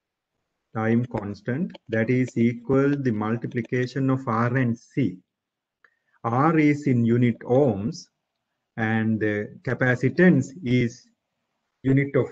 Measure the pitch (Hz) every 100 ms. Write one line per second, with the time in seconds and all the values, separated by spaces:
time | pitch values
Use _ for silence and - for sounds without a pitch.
0 | _ _ _ _ _ _ _ 113 110 117
1 | 123 110 101 98 - 127 202 - - 110
2 | 113 127 127 - 117 120 - 135 139 143
3 | 131 107 107 117 127 123 117 127 127 139
4 | 135 131 131 113 120 131 123 117 _ -
5 | 135 92 _ _ _ _ _ _ _ _
6 | _ _ 120 120 151 160 151 143 147 120
7 | 117 117 123 110 - 123 143 98 107 165
8 | - _ _ _ _ _ _ - 110 110
9 | 110 110 107 104 104 - - 120 127 123
10 | 131 131 180 143 127 - 120 123 120 -
11 | _ _ _ _ _ _ _ _ 131 135
12 | 139 139 117